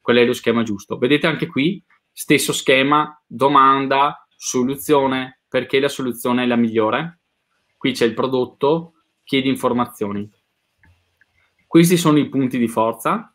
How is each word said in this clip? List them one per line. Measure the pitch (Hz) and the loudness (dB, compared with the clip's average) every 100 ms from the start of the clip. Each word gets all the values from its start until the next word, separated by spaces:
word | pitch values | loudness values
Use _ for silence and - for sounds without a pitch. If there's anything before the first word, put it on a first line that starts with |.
qual | - 120 | 2 2
è | |
lo | 123 | 2
schema | 120 - 117 | 0 -2 -2
giusto. | 110 98 - - | -2 -8 -10 -4
Vedete | 123 147 165 | 0 0 0
anche | 151 156 | -2 -6
qui, | - 147 202 _ _ _ | -2 -4 -4 _ _ _
stesso | - - 143 - | -18 0 0 0
schema, | 147 - 131 135 147 151 - | -4 2 2 4 0 -2 -8
domanda, | _ 117 135 143 135 135 135 135 147 147 _ _ | _ -2 2 4 4 4 0 0 0 -2 _ _
soluzione, | - 131 127 139 - 147 135 131 131 - _ | -6 -2 -2 -4 0 2 2 -2 -8 -16 _
perché | 131 - 135 | -4 0 0
la | 139 | 0
soluzione | - 131 117 131 123 | -2 -8 -6 -2 -2
è | 123 | 0
la | 120 | 0
migliore. | 117 110 110 120 165 - _ _ _ _ _ _ | 0 2 0 0 -6 -12 _ _ _ _ _ _
Qui | 139 | -4
c'è | 127 | 0
il | 120 | -2
prodotto, | 113 127 131 123 _ 143 165 170 _ _ _ | 0 -4 -2 -4 _ 0 0 -4 _ _ _
chiedi | - 135 135 | -4 -2 0
informazioni. | 127 127 120 120 - 104 101 104 _ _ _ _ _ _ _ _ _ _ _ _ _ _ | -2 -2 -2 -4 -4 -8 -6 -10 _ _ _ _ _ _ _ _ _ _ _ _ _ _
Questi | 165 170 180 | 4 4 4
sono | 165 151 | 4 2
i | 135 | 2
punti | 135 131 127 | -2 -2 0
di | 117 | -2
forza | 117 110 113 151 202 233 | 0 -2 -2 -4 -4 -6